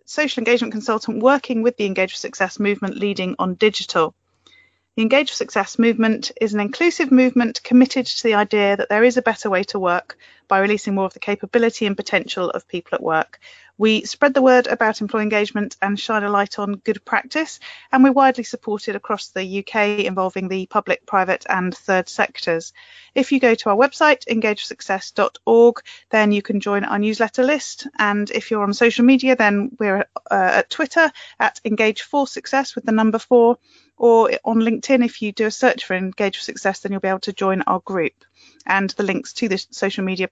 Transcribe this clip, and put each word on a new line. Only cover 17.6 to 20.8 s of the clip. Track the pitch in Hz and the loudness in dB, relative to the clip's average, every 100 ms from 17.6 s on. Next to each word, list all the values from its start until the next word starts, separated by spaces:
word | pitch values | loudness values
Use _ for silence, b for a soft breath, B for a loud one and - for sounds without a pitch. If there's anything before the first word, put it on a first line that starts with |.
| B B B | B B B
and | 262 | 4
we're | 269 | 6
widely | 262 262 262 | 6 4 4
supported | 220 - - 208 - 202 | -4 -10 -8 -6 -6 -8
across | - 208 - | -6 -8 -8
the | 190 | -8
U | 190 196 | -6 -6
K, | 196 220 208 208 170 | -4 0 0 0 -2
involving | 190 185 190 185 | -2 -4 -4 -6
the | 190 185 | -6 -4
public, | 208 | -4